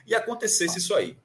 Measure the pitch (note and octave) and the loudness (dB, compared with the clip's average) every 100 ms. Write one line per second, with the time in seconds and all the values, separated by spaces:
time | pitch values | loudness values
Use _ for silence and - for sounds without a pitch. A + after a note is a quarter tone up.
0 | - A3+ A3+ A3+ A3 - E3+ F3 F3 F#3 | -2 -2 0 -4 0 2 2 0 0 0
1 | F2+ - | 0 -6